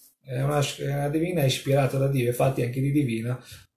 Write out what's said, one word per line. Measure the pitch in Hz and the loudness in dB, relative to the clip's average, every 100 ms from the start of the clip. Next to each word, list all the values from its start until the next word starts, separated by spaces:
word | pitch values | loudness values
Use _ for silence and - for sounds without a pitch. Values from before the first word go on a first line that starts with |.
| _ _ | _ _
è | - 131 | -10 -4
una, | 139 147 | 0 0
è | 139 - 139 | -2 -4 -4
una | 143 143 | -2 -2
divina | 156 175 165 131 | 0 0 2 2
ispirata | - 135 135 131 135 | 2 2 2 2 2
da | 135 | 0
Dio, | 135 120 | 2 0
infatti | 120 135 135 | 2 0 0
anche | 120 135 | -2 0
di | 139 | 0
divina, | 147 127 113 120 131 - - - | 2 2 -2 -4 -6 -10 -20 -20